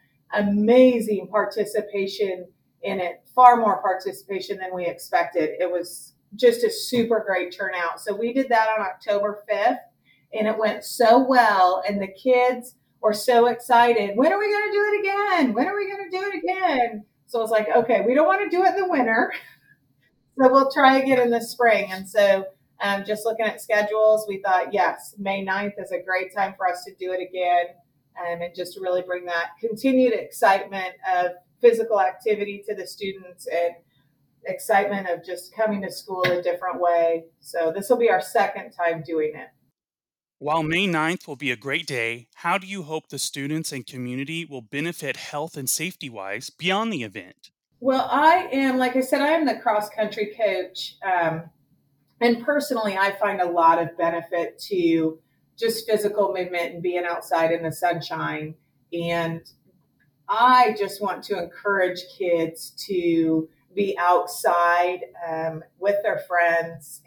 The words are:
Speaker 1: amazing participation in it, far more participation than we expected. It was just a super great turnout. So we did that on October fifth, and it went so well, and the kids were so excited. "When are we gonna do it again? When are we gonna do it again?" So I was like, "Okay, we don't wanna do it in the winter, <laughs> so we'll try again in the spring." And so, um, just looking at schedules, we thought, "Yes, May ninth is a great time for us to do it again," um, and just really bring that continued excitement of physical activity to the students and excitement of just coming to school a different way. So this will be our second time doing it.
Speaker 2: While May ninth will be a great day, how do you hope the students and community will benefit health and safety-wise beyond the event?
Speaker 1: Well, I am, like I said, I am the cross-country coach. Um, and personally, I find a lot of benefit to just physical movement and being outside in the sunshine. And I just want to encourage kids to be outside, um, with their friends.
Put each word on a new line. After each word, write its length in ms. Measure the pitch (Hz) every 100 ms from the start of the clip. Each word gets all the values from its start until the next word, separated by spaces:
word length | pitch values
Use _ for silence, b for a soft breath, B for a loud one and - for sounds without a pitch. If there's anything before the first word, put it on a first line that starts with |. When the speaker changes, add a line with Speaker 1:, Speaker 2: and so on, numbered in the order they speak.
| b b _
Speaker 1:
amazing 960 | 208 202 202 214 247 254 233 208 196 180
participation 1160 | 214 190 226 196 214 202 202 196 - 196 180 175 _ _ _
in 180 | 202 190
it, 220 | 180 - _
far 220 | - 247 240
more 260 | 214 185
participation 760 | 202 185 196 185 - 190 - 190
than 160 | 185
we 120 | 180 175
expected. 680 | 175 - 240 226 180 151 -
It 100 | 175
was 420 | 175 165 - - _ _ 202
just 280 | 247 233
a 60 | 226
super 540 | - - 240 226 220 208
great 300 | 180 175 -
turnout. 460 | 196 180 170 -
So 140 | - 247
we 180 | 233
did 160 | 262 247
that 180 | 226 220
on 160 | 220 190
October 580 | - 226 202 208 202 -
fifth, 320 | 202 226 269 - _ _ _ _
and 140 | 220 214
it 100 | 214
went 260 | 214 -
so 420 | - - 226 254 254
well, 560 | 254 226 196 180 185 208
and 140 | 202
the 60 | 196
kids 680 | - 254 247 247 240 - - _ _
were 120 | 220
so 340 | 214 - 240 240
excited. 680 | 233 - 240 240 226 202 202
"When 160 | 302
are 60 | 403
we 120 | 415
gonna 200 | 415 415
do 120 | 403 415
it 60 | 415
again? 540 | 392 403 403 370 262
When 140 | 214 339
are 80 | 403
we 140 | 381
gonna 200 | 392 381
do 140 | 370 392
it 120 | 349
again?" 600 | 339 370 370 269 233 214 - _ _
So 120 | 233
I 20 |
was 100 | 220
like, 180 | 220 214
"Okay, 340 | 240 233 214 208
we 80 |
don't 140 | 262 339
wanna 220 | 381 403
do 140 | 349
it 120 | 370 392
in 60 |
the 80 | 370
winter, 420 | 320 226 226 359 B B B B B _
<laughs> 540 | _ _ _ _ -
so 120 | 262
we'll 200 | 262 269
try 260 | 294 269 269
again 220 | 269 254
in 100 | 240
the 120 | 233
spring." 500 | 226 - 240 202 196
And 160 | 190 190
so, 380 | 214 202 190 190 - _ _
um, 240 | 202 196 196
just 200 | 214 226
looking 200 | 220 214
at 160 | -
schedules, 640 | - 208 208 214 214 214 214
we 140 | 190
thought, 320 | 190 190 196
"Yes, 420 | 196 175 - - 208
May 260 | 196 196
ninth 320 | 190 196 202 202
is 140 | 185
a 100 | 175
great 320 | 180 185 190 208
time 200 | 196 -
for 100 | 185
us 160 | 180 196
to 100 | -
do 180 | 185
it 80 | 185
again," 460 | 180 185 175 175 175 - _ _ _ -
um, 220 | 175 170
and 140 | 175 180
just 240 | 180 190
really 240 | 185 180
bring 220 | 180 180 180
that 260 | 170 170 -
continued 540 | 226 214 269 254 254
excitement 800 | 214 - - 214 196 196 196 185 - 185 180
of 160 | 180 180 _ _
physical 400 | 240 226 220 208
activity 640 | 185 - 220 202 202 202 -
to 80 | 190
the 100 | 180
students 600 | - 196 190 180 180 180
and 280 | 170 170 170 _ _ _ _ _ _ -
excitement 640 | 185 - 202 202 202 185
of 140 | 170 -
just 300 | 175 - -
coming 260 | 220 202
to 100 | 185
school 320 | - - 180
a 180 | 180 175
different 380 | 175 175 185 180
way. 460 | 175 170 165 165 165 _
So 320 | - 170 165
this 180 | 190 196
will 80 | 233
be 140 | 233
our 100 | 185
second 500 | - 226 196 196 -
time 300 | - 170 165
doing 320 | 156 160 151
it. 140 | 151 - _ _ _ _ _ _ _ _ _
Speaker 2:
While 240 | 143 165
May 220 | 156 170 196
ninth 420 | 160 160 180 -
will 100 | 131
be 120 | 135
a 60 | 120
great 320 | 135 160 156
day, 400 | 127 113 117 123 -
how 220 | 170 190
do 100 | 190
you 160 | 196
hope 240 | 151 160 -
the 100 | 143
students 540 | - 143 139 156 160
and 160 | 135 117
community 580 | 127 123 127 143 165 165
will 160 | 135
benefit 540 | 110 143 165 175 147 -
health 400 | - 147 165 151
and 100 | 131
safety-wise 840 | - 160 - 139 113 95 104 -
beyond 400 | - 170 196 226
the 100 | 175
event? 460 | 110 101 92 - - _ _ _
Speaker 1:
Well, 280 | 269 262 -
I 380 | 262 311 359 -
am, 260 | 269 269 254
like 180 | 254 262
I 60 |
said, 200 | 254 285
I 80 | 277
am 160 | 320 277
the 100 | 220
cross-country 800 | 240 214 214 - 208 233 208 -
coach. 600 | 214 185 180 - - -
Um, 480 | 196 180 165 160 170 _ _ _ _ _ _ _
and 220 | 233 233
personally, 540 | 269 294 - 233 214 190
I 140 | 196
find 280 | 202 208 190
a 80 | 180
lot 320 | 170 165 170
of 160 | 165 -
benefit 640 | 165 170 - 175 160 - -
to 500 | 196 165 165 160 160 _ _ _ -
just 300 | 226 214 -
physical 460 | 208 202 208 190
movement 400 | 185 180 175 175
and 100 | 175
being 220 | 180 175 175
outside 460 | 170 - 170 165
in 120 | 170
the 80 | 165
sunshine. 840 | 156 175 165 - 160 156 151 151 - _ _ _
And 480 | 170 170 170 165 165 - _ _ _ _ _ _ _ -
I 480 | 220 247 254 247 208
just 240 | 196 -
want 220 | 202 175
to 180 | - 190
encourage 600 | 170 - 202 196 180 180 - -
kids 540 | 180 170 160 - - - -
to 600 | 185 170 165 160 160 160 b b -
be 180 | 196 -
outside, 1000 | 175 180 - - 160 170 170 175 180 180 - - 170
um, 340 | 160 160 160 - _
with 200 | 190 202
their 180 | 208 180
friends. 840 | - 175 170 165 165 165 - -